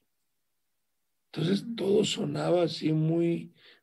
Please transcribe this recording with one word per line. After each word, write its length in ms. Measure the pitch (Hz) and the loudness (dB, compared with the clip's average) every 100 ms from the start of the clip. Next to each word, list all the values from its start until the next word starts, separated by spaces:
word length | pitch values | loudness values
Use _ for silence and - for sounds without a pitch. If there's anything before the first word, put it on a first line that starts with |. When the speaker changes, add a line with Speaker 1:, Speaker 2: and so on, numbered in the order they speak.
| _ _ _ _ _ _ _ _ _ _ _ _ _ | _ _ _ _ _ _ _ _ _ _ _ _ _
Speaker 1:
Entonces, 300 | - 165 202 | -4 0 0
Speaker 2:
Ujú. 120 | 233 | -2
Speaker 1:
todo 300 | 233 190 214 | -4 2 2
sonaba 580 | 202 - 151 147 160 175 | 2 -2 -4 -2 0 2
así 300 | 165 - 156 | 0 0 0
muy, 600 | 156 156 170 170 170 170 - - - | 2 2 2 0 -2 -6 -18 -20 -20